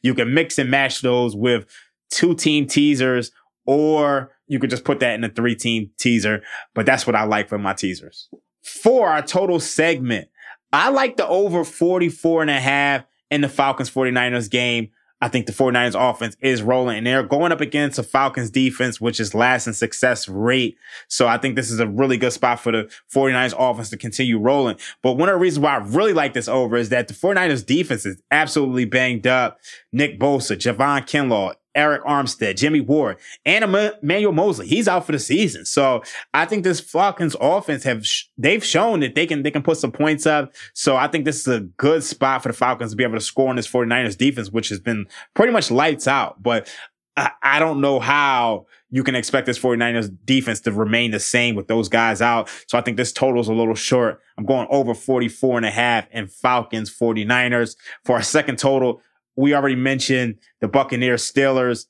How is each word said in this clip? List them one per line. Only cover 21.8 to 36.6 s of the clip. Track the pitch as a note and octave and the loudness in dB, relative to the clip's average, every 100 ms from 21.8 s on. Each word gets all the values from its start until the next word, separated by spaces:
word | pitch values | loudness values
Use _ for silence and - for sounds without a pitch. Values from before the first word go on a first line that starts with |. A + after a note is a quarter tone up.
| A2 | -2
really | G#2 C3+ B2 | 0 0 2
good | B2 | 0
spot | - B2+ A#2 | 0 0 0
for | A#2+ | -2
the | A2+ G#2+ - _ | -2 -4 -14 _
forty-niners | C3+ C3+ B2+ B2+ F2+ | 0 2 2 -2 0
offense | B2+ A#2 A2 | 0 -2 -8
to | G#2+ | -10
continue | A#2+ G#2 C3 A2+ | -10 -4 0 2
rolling. | A2+ C#3+ B2+ G2 - - | 2 2 0 -4 -12 -2
But | - | -2
one | F3 F3+ | 2 2
of | F#3+ | 4
the | |
reasons | F3+ D3 | 2 2
why | D3 C3+ | 0 0
I | |
really | G2+ C3+ G#3+ | 0 0 2
like | E3+ C#3 | 2 0
this | C3 A2+ | -2 -2
over | C3 A#2+ A#2+ | 0 2 0
is | A2+ | 0
that | B2 A#2+ | -2 -2
the | |
forty-niners | G#2 F3+ F#3+ F3+ C3+ | -2 0 2 0 -2
defense | G#2+ C#3+ F3 A2+ G2+ | 0 -2 0 -4 -6
is | F#2 _ | -10 _
absolutely | D3 D#3 D#3 C3+ B2+ | 0 2 0 0 0
banged | A#2 B2+ B2+ A#2 B2+ | 0 0 0 0 0
up. | B2+ A#2+ - - - _ | 0 0 -6 -20 -20 _
Nick | A#2+ C#3+ F#2+ | -2 -2 0
Bosa, | C3+ C#3 - F#2 | 0 0 -2 -4
Javon | A#2 A2 C3+ C#3 - | -2 0 0 0 -2
Kinlaw, | D3 C3+ A2 F#2 - _ C#3+ | -2 2 0 0 -8 _ 0
Eric | D3+ D3 | 0 0
Armstead, | C#3 C#3+ B2+ - G#2+ F#2+ | 0 0 -2 -2 -4 0
Jimmy | D3 D#3 | 2 2
Ward, | A2+ D3+ C3+ - - - D3+ | 2 2 2 -4 -16 -6 0
and | G3+ | 2
Em-, | G#3+ F#3+ G#3+ G#3 | 2 2 0 -2
Emmanuel | D3 G3 G#3 | -2 2 2
Mosley. | D#3+ G3+ D3 A2+ | 2 0 0 -2
He's | F3 G3+ | 0 2
out | F3+ E3+ | 0 -2
for | |
the | D3+ | -6
season. | - D3+ G3+ G2 E2+ | 0 0 0 -2 -4
So | - C3+ A#2+ - - - | 2 2 2 -4 -16 -4
I | C#3+ E3+ | -2 0
think | G#3+ | 0